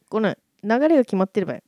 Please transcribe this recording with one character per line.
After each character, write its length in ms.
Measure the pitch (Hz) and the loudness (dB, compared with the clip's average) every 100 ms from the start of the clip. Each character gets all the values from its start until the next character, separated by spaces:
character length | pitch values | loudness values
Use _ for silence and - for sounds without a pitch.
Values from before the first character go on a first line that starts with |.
| - | -8
こ 100 | 220 | -4
の 160 | 208 - _ _ | -4 -4 _ _
流 160 | 202 233 311 | -4 0 2
れ 80 | 311 | 2
が 80 | 233 | 2
決 100 | 190 | 0
ま 100 | 190 | -2
っ 20 | |
て 100 | 214 | -4
れ 60 | 160 | -6
ば 80 | |
よ。 60 | 127 | -8